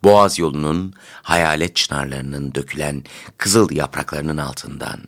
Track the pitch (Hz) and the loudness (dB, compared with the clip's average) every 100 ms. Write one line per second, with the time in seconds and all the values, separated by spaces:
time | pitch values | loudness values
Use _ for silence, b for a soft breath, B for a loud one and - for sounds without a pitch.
0 | 101 104 101 87 82 71 76 82 95 98 | 8 8 6 4 -2 -2 -2 -2 -4 -12
1 | B B - 85 80 78 87 - - 73 | B B -2 2 2 2 -2 -2 -4 -4
2 | 69 67 67 69 69 67 69 73 73 71 | -6 -8 -8 -8 -6 -6 -8 -6 -6 -6
3 | B B B _ - 113 95 73 71 - | B B B _ 2 4 4 0 -4 -6
4 | 71 73 76 76 69 - - 69 62 - | -8 -6 -4 -4 -6 -8 -12 -12 -12 -12